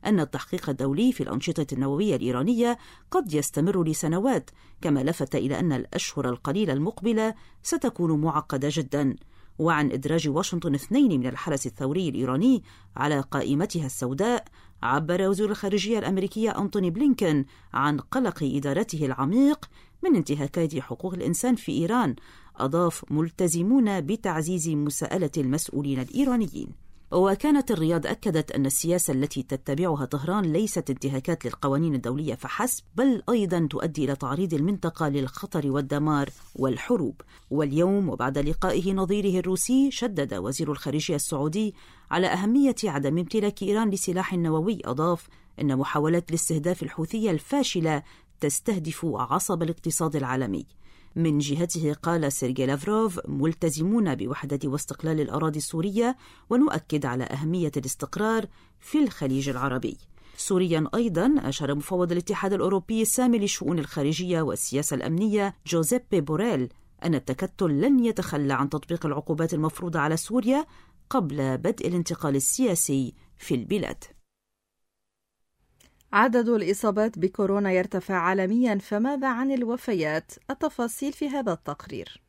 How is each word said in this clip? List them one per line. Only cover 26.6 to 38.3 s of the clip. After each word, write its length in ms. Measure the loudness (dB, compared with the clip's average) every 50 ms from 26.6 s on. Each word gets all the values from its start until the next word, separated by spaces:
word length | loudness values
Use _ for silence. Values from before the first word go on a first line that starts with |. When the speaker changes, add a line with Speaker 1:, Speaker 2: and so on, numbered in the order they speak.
| -10 -10 -12 -16 -18 -20 -20 -20 -12 0 2
Speaker 1:
وكانت 580 | 4 4 4 4 2 4 4 4 4 4 2
الرياض 360 | 0 2 2 2 2 2 0 -2
أكدت 440 | -4 -2 -2 0 2 2 0 0
أن 140 | -2 0 0
السياسة 480 | 0 0 0 0 2 2 2 2 0 0
التي 300 | 0 0 -2 -2 -6 -6
تتبعها 640 | -4 -6 -6 -4 -4 -2 0 0 0 0 0 -2
طهران 380 | -2 -4 -4 -2 -2 0 0 0
ليست 460 | 2 2 2 0 0 -2 -4 -2 -4
انتهاكات 560 | -6 -4 -4 -4 -4 -2 -2 -2 -4 -2 -4
للقوانين 500 | -8 -8 -2 -2 0 2 2 2 2 0
الدولية 400 | 0 -2 -2 -4 -4 -4 -4 -6
فحسب، 480 | -6 -8 -8 -4 -4 -2 -2 -2 -4 -8 -10 -2
بل 280 | 2 4 4 4 2 0 0
أيضًا 380 | 2 2 2 2 2 2 0 0
تؤدي 360 | 0 -2 -4 -4 -2 -2 0
إلى 100 | 0 0
تعريض 380 | -2 -2 -4 -2 -2 -2 0 0
المنطقة 560 | 0 2 2 0 0 -2 -4 -2 -2 -2 0
للخطر 640 | 0 0 -2 -4 -6 -10 -12 -6 -4 -2 -2 0
والدمار 580 | 0 0 -2 -2 -2 0 2 2 2 2 0 -2 -6 -14 -20 -18 -6
والحروب. 680 | -2 0 0 0 -2 0 0 0 0 0 -2 -4 -8 -16 -20 -20 -20 -12 -4
واليوم، 600 | -2 0 0 0 2 2 4 4 4 2 2 0
وبعد 280 | -2 -2 -2 -2